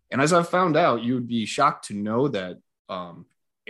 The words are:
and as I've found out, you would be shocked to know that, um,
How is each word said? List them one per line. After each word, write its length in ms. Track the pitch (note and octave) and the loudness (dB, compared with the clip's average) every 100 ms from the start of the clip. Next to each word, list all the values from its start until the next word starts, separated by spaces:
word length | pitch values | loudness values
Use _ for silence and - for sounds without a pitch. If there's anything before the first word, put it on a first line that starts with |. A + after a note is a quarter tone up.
| _ | _
and 100 | A#2 | -2
as 120 | D3 | 2
I've 160 | F3 E3+ | 2 2
found 260 | F3+ F3+ D3 | 2 2 4
out, 240 | E3+ A#2+ | 4 2
you 120 | A#2 B2+ | 0 -2
would 120 | A#2+ | -2
be 180 | A#2 G#2+ | -4 -2
shocked 400 | - C#3+ D3+ - | 2 2 2 -6
to 80 | G#2 | -6
know 320 | G#2 A2+ C#3+ | -2 0 0
that, 300 | G#2+ F#2 F2+ _ _ - | 0 -6 -10 _ _ -12
um, 360 | F#2+ F2 E2 E2+ _ _ _ | -10 -10 -14 -20 _ _ _